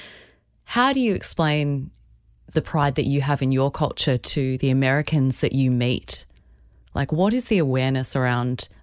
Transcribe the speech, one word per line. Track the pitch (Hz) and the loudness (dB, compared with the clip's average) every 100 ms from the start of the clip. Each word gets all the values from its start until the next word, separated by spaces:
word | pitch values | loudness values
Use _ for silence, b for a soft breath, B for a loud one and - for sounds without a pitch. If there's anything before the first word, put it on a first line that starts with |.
| B B B B B _ | B B B B B _
how | - 240 254 | -4 0 2
do | 269 | 2
you | 240 | 0
explain | 196 - - 156 151 147 143 135 - _ _ _ _ - | 0 -2 0 2 2 0 -2 -6 -14 _ _ _ _ -6
the | - | -4
pride | 151 160 143 | -2 0 0
that | 135 139 | 0 0
you | 139 | 0
have | 135 143 | 0 0
in | 131 | 0
your | 131 135 | 2 0
culture | - 151 - - 123 | 0 -4 -2 -2 0
to | - - 131 131 | -2 -2 -2 0
the | 135 | 0
Americans | 131 135 139 147 156 131 127 | 2 2 0 0 0 2 0
that | 151 | 0
you | 135 131 | 2 2
meet? | 123 123 - - - - _ _ - - _ _ | 2 0 -2 -4 -8 -8 _ _ -20 -20 _ _
Like, | - 135 | -6 -2
what | 156 196 | 0 2
is | 240 - | 0 0
the | 202 | 0
awareness | 147 131 131 135 131 | 2 2 0 0 0
around | 139 127 123 123 123 - b | 0 0 0 0 -4 -8 b